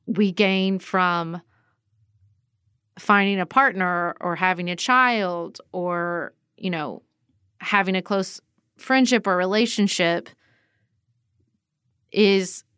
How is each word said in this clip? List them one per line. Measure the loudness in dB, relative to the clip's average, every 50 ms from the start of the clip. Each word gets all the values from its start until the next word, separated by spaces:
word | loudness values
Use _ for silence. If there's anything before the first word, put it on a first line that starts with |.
| -10
we | -6 0 0 0 0 2
gain | 2 2 2 2 0 0 0 -2 -4
from | -6 -4 -2 0 0 0 0 -2 -4 -6 -10 -12 -14 _ _ _ _ _ _ _ _ _ _ _ _ _ _ _ _ _ _ _ _ _ _ _ _ _ _ _ _ _ _ -8
finding | 0 2 4 4 4 2 0 -2
a | -2
partner | 0 2 2 2 2 2 0 -2 -2 -2 -2 -2 -4 -6 -6
or | -6 -6 -4
having | -2 0 -2 -2 -2 -4 -6
a | -6
child | -6 -2 0 2 4 4 2 2 0 -2 -4 -4 -6 -8 -10 -12 -16 -20 _
or, | -10 -6 -4 -4 -4 -4 -4 -4 -4 -6 -6 -8 _ _ _ _ _
you | -10 -6 -6
know, | -6 -4 -6 -8 -10 -12 _ _ _ _ _ _ _ _ _ _ _ -14
having | -8 -2 0 0 2 2 0
a | -2 -2
close | -2 -2 -2 -2 -4 -8 -18 _ _ _ _ _ _ _
friendship | -14 -4 0 2 4 4 4 2 2 2
or | 2 0
relationship | 0 0 0 2 2 0 0 2 0 0 0 2 0 0 0 0 -2 -4 -10 -20 _ _ _ _ _ _ _ _ _ _ _ _ _ _ _ _ _ _ _ _ _ _ _ _ _ _ _ _ _ _ _ _ _ _ _
is | 0 2 4 4 4 2 0 -2 -8 -12 -16 _ _